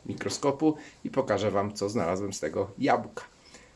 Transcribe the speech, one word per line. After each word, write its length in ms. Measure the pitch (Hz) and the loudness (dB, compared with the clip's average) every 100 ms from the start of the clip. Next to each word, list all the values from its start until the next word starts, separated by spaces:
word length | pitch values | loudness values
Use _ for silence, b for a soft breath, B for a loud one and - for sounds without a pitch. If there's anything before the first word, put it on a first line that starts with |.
| - | -8
mikroskopu 720 | - 101 - 143 135 156 151 B B | -6 -6 -2 0 2 2 2 B B
i 60 | - | -4
pokażę 420 | 139 117 101 104 | 0 2 2 2
Wam, 220 | 98 104 | 2 0
co 160 | - 101 | 0 -2
znalazłem 440 | 110 85 92 101 | 0 0 0 -2
z 60 | 104 | -4
tego 320 | 78 104 95 - | -2 -2 -2 0
jabłka. 460 | 277 - - - - B B B B | 2 2 0 -12 -16 B B B B